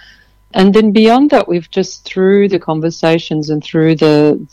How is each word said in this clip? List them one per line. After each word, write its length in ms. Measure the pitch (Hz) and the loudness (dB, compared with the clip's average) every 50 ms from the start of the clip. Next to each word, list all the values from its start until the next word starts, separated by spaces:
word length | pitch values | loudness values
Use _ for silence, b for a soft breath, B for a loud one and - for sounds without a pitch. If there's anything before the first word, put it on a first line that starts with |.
| b b b b b b b b _ _ - | b b b b b b b b _ _ -2
And 200 | 185 190 202 196 | 2 2 4 4
then 160 | 220 220 214 | 2 2 2
beyond 400 | 196 220 220 220 233 165 294 294 | 2 2 4 4 4 2 2 2
that, 160 | 294 220 - | 2 0 0
we've 240 | - 170 175 165 - | -2 -4 -6 -6 -6
just, 340 | - 190 180 - - - - | -6 -6 -6 -6 -8 -16 -16
through 440 | - - 190 185 190 202 202 202 196 | -8 -4 0 0 2 2 2 2 0
the 100 | 190 170 | -2 -4
conversations 920 | - - 156 156 156 170 165 - - 165 165 165 - - 160 156 151 151 | -4 -4 -4 -4 -4 -6 -4 -2 -2 0 0 -2 -2 -4 -6 -6 -4 -4
and 120 | 156 151 | -6 -6
through 340 | - - - 165 160 160 160 | -6 -4 -2 0 0 0 0
the, 480 | 151 160 156 151 147 151 151 143 - 156 - | 2 2 2 2 2 2 2 0 -2 -6 -8